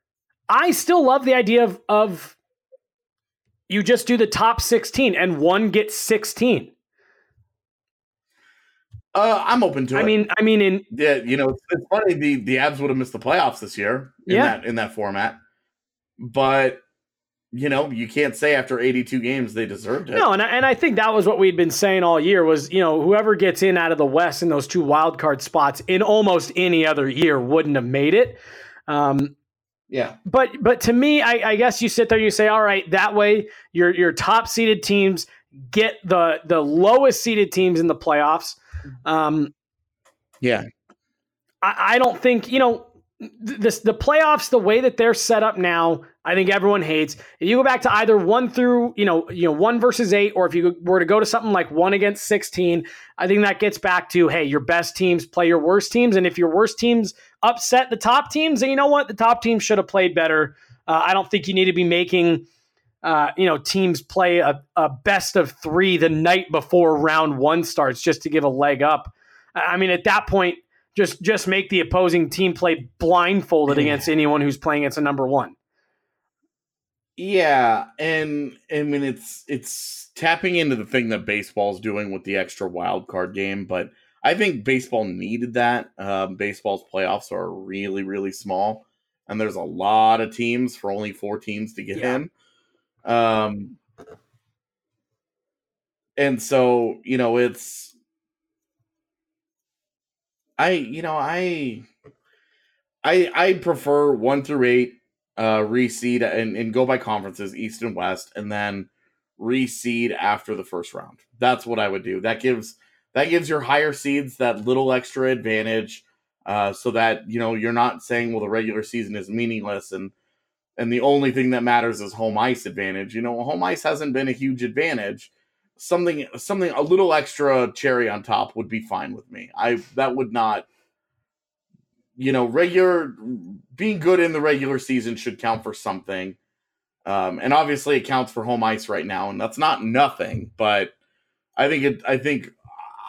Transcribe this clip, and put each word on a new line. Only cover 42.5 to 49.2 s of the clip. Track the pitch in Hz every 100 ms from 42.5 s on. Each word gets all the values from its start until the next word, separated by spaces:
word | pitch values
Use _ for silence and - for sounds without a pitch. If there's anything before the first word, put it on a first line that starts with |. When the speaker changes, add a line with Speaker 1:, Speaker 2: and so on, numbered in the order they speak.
Speaker 1:
you | 254
know, | 254 233 - _ _ -
th-, | 220 - 220 220
this, | 214 -
the | 214
playoffs, | 220 - 302 311 294 -
the | 247
way | 196 226
that | 254 247
they're | 233
set | 226 - 226
up | 220 196
now, | 180 170 165 165 - _
I | - 185
think | 190
everyone | 196 196 202
hates. | 156 156 151 - - -
If | 175
you | 247
go |
back | 269 254
to | 247
either | 208 220 208
one | 175 226 247
through, | 247 247 240 240 233
you |
know, | 202 165